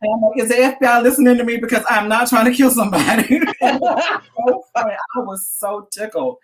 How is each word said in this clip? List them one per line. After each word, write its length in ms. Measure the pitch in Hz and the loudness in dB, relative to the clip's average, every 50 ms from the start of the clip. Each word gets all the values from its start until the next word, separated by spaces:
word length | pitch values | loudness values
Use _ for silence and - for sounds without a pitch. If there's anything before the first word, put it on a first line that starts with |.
And 120 | - 214 214 | 0 -2 0
I'm 60 | 226 | 2
like, 220 | 220 214 320 269 | 0 0 2 0
Is 60 | 240 226 | 0 0
the 100 | 240 233 | 2 2
F 200 | 254 269 262 - | 2 2 2 0
B 60 | 277 | 2
I 140 | 247 240 240 | 4 4 4
listening 360 | 240 247 254 285 254 247 247 240 | 4 4 2 4 4 4 4 4
to 60 | 240 | 2
me? 120 | 233 233 | -2 -2
Because 280 | 226 233 226 254 220 - - | -4 -4 -2 -2 -2 0 0
I'm 200 | 240 214 208 214 | 0 0 0 0
not 200 | 214 226 247 247 | 0 0 0 2
trying 180 | 254 233 226 | 2 2 2
to 80 | 247 247 | 2 4
kill 160 | 247 277 262 | 4 2 2
somebody. 680 | 247 233 214 208 190 156 151 - 220 226 - - 247 320 - | 4 2 -2 0 0 -2 0 0 0 0 2 0 0 0 0
<laughs> 160 | 415 392 - - 247 247 262 254 240 - - 330 339 - - - _ _ 679 698 | -2 -4 -2 -2 -2 0 0 -2 -2 -2 -2 -2 -4 -4 -8 -8 _ _ -4 -2
So 160 | - 494 - - _ _ | -2 -2 -2 -4 _ _
funny. 180 | - - 220 | -4 -4 -4
I 280 | - - - - - 233 | -6 -8 -10 -10 -8 -8
was 280 | 254 196 190 190 - - | -8 -8 -10 -10 -10 -10
so 400 | - - - 202 208 208 202 202 | -10 -8 -6 -6 -6 -8 -10 _
tickled. 480 | - 190 214 214 - 165 139 127 123 - | -12 -12 -12 -8 -6 -6 -6 -6 -8 -8